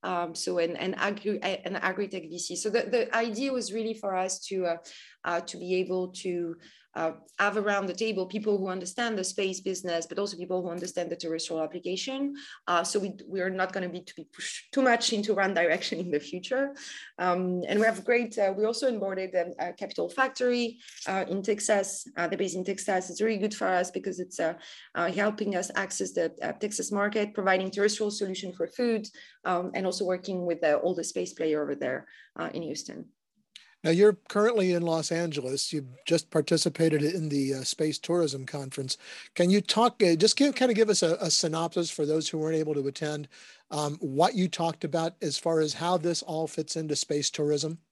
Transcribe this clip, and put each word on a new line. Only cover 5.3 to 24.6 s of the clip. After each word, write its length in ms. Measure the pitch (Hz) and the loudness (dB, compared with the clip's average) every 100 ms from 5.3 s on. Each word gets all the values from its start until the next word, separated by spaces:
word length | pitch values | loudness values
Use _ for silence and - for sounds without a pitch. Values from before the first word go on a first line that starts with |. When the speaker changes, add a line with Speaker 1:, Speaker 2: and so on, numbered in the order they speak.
| 170 | -2
Speaker 1:
to 160 | 170 175 | -4 -10
be 200 | 180 185 | -2 -2
able 320 | 185 185 180 | 0 -2 -2
to, 460 | 185 190 175 170 165 - - _ | -6 -6 -4 -4 -8 -16 -20 _
uh, 180 | - 165 156 - - | -4 -4 -4 -18 0
have 200 | 202 208 | 0 2
around 260 | 208 202 | 0 0
the 80 | 196 | -2
table 320 | 180 220 202 | -2 -2 -2
people 320 | 185 208 214 202 | -4 -2 0 0
who 120 | 190 | 0
understand 500 | 185 185 - 233 214 | -4 -6 -4 -2 -2
the 60 | |
space 360 | 185 - 190 185 | -4 -2 -2 -2
business, 460 | 196 180 180 170 165 | -4 -4 -2 -2 -2
but 120 | - | -4
also 160 | 202 | -4
people 280 | 175 180 185 | -4 -4 -2
who 80 | 180 | -2
understand 400 | 175 175 - 170 | -6 -6 -4 -4
the 60 | 170 | -4
terrestrial 460 | 165 160 - 160 | -4 -4 -4 -2
application. 720 | 156 175 180 190 269 269 277 277 - - - | -4 -4 -4 -4 -4 -2 -2 -4 -14 -12 0
Uh, 160 | 175 | 2
so 160 | 175 208 | 2 -2
we, 160 | 196 190 - | -2 -8 -8
we 140 | 190 | -2
are 80 | 185 | -2
not 200 | 190 190 | 0 -2
gonna 160 | 190 180 | -2 -6
be 140 | 175 | -6
to 140 | - | -12
be 120 | - 151 | -16 -18
pushed 400 | - - - - | -12 -10 -10 -4
too 80 | - | 4
much 320 | 262 233 - | 6 6 4
into 220 | 214 208 | 0 2
one 180 | 196 196 | 2 4
direction 460 | 180 170 175 - 165 | 4 4 2 0 -4
in 120 | 175 | -2
the 80 | 147 | -2
future. 560 | - 180 185 254 277 285 - - - - | -2 -10 -2 0 0 -4 -14 -14 -16 -2
Um, 420 | 180 180 185 180 175 | 2 2 2 -2 0
and 100 | 208 | 4
we 60 | |
have 180 | 220 214 | 4 2
great, 360 | 202 240 226 - | 2 2 2 2
uh, 160 | 196 190 | 2 2
we 80 | |
also 260 | 214 233 269 | 0 2 0
onboarded, 480 | 226 196 190 190 185 | 0 -2 -2 0 0
um, 140 | 170 185 | -2 -2
a 160 | 175 | -6
Capital 340 | 175 196 - 175 | -6 -8 -4 -4
Factory, 720 | 262 262 262 247 247 233 226 - - - | 0 0 2 2 2 0 -4 -20 -10 -4
uh, 200 | 190 - | -2 -2
in 140 | 196 | -2
Texas. 640 | 196 208 - 208 196 - - - | -2 -2 2 2 2 -6 -10 -4
Uh, 120 | 170 | -2
they're 100 | 190 | 0
based 180 | 196 175 | -2 -2
in 80 | |
Texas. 460 | 185 196 - 190 180 | -4 -4 0 -2 -2
It's 100 | 175 | -2
really 160 | 220 208 | 0 0
good 180 | 208 | -2
for 120 | 214 190 | -2 0
us 240 | 180 180 | 2 0
because 280 | 185 190 180 | -4 -6 -6
it's, 220 | 180 - | -8 -2
uh, 140 | 165 175 | -2 -2